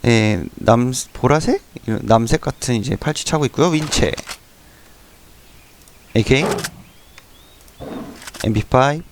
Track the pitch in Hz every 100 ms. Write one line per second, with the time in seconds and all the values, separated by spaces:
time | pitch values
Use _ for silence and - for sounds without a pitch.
0 | 120 117 107 98 - - - 113 123 131
1 | - - 131 151 190 381 - - - 110
2 | - 113 113 - - - - 117 110 104
3 | - 151 - 156 143 - 170 156 151 -
4 | 95 - - - - - - - - -
5 | - - - - - - - - - -
6 | - 110 110 135 196 - - - - -
7 | - - _ - - - - - - -
8 | - - - - 113 107 - 131 135 151
9 | -